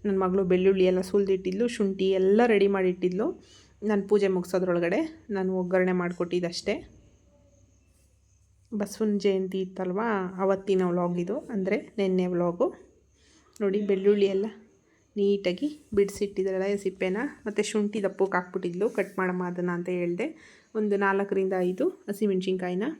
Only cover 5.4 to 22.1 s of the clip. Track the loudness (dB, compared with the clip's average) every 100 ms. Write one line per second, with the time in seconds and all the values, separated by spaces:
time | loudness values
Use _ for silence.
5.4 | -2 -2 0 2 2 0 -2 -4 -2 -2
6.4 | -2 -4 -4 -6 -8 -20 _ _ _ _
7.4 | _ _ _ _ _ _ _ _ _ _
8.4 | _ _ _ -6 -6 -2 0 2 2 2
9.4 | 0 -4 -6 -4 -4 -2 -2 -2 -4 -2
10.4 | 0 0 2 2 2 2 0 -2 -4 -6
11.4 | -4 -4 0 -2 -4 -2 0 2 0 0
12.4 | 0 0 -2 -2 -20 _ _ _ _ _
13.4 | _ -4 0 0 0 2 4 4 4 2
14.4 | -4 -8 -20 _ _ _ _ 0 2 2
15.4 | 0 -2 -4 -6 -2 2 2 0 -4 -2
16.4 | -2 0 -2 -2 -4 -4 -2 -2 -4 -8
17.4 | -6 -4 -2 -2 -2 -2 -4 0 0 0
18.4 | -4 -6 -6 -2 -2 -2 -4 -2 -2 -2
19.4 | -4 -4 -4 -4 -4 -4 -2 -4 -6 -8
20.4 | -20 -20 _ -4 0 2 2 0 0 0
21.4 | 0 0 0 0 -2 -2 -10